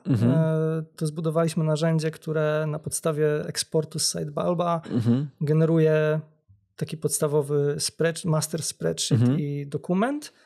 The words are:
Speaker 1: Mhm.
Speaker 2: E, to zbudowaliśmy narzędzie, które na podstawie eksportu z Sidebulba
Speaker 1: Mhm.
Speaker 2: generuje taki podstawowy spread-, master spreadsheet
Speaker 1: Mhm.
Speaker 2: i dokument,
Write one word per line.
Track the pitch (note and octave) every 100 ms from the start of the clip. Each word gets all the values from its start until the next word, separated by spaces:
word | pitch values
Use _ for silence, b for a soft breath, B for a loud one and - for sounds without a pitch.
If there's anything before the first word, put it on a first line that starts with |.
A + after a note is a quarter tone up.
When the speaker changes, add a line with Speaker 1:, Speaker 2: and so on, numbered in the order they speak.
| -
Speaker 1:
Mhm. | A#2+ A#2+
Speaker 2:
E, | E3 D#3+ D#3+ D#3+ D#3+ D#3+ -
to | D#3
zbudowaliśmy | D3+ D#3+ D#3 E3 E3
narzędzie, | D#3 D3+ E3 D#3+ D#3
które | D#3 - D#3 D3+ D3+ D#3
na | D3+
podstawie | D3+ - D#3+ D3+ D3+ D3+ -
eksportu | - - D#3+ D#3 D#3
z | -
Sidebulba | E3+ D#3 D3 F3 E3+ F3 E3+ -
Speaker 1:
Mhm. | B2 A#2 B2 D3 -
Speaker 2:
generuje | D3 D#3 D#3+ E3 D#3 D#3 D#3 D#3 - _ _ _ _ -
taki | - D#3
podstawowy | D3+ - D#3 D3+ C#3 D3 C#3+ C#3+
spread-, | - - E3 D#3+ F3
master | D#3 D3+ E3
spreadsheet | - - E3 E3 - A2
Speaker 1:
Mhm. | A#2+ C#3+
Speaker 2:
i | C#3+ C#3+ C#3+
dokument, | D3 - F3+ A#3+ D4 - _